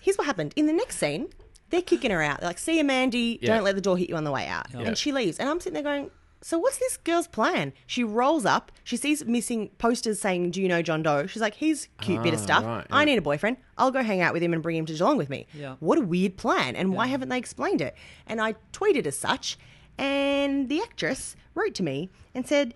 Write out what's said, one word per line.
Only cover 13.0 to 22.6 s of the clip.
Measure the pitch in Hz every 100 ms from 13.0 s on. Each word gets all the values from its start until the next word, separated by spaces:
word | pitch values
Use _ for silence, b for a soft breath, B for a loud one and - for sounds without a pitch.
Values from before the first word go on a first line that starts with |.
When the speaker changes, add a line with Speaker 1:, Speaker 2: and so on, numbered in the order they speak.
Speaker 2:
yeah. |
Speaker 1:
need | 302 247
a |
boyfriend. | 151 147 208 254 - -
I'll | 262
go | 262
hang | 226 190
out | 165
with | 165
him | 170
and | 165
bring | 160 165
him | 160
to |
Geelong | 160 196 285
with | 139
me." | 139 -
Speaker 3:
Yeah. | 151 143 131
Speaker 1:
What | 160 311
a |
weird | 208 180 190 185
plan. | 233 359 131
And | 123 185
why | 190
Speaker 3:
Yeah. | 240
Speaker 1:
haven't | 269 262
they | 254
explained | 240 - 302 381
it? | - B B B -
And | 226
I | 220 220 -
tweeted | - 427 302
as | 151 -
such. | - 262 - - b b b -
And | 277 277 277 277 285 277 254
the | 294
actress | 466 - 165 262 - b b
wrote | - 415
to | -
me | 170 135 185 b b
and | 254 247
said | 285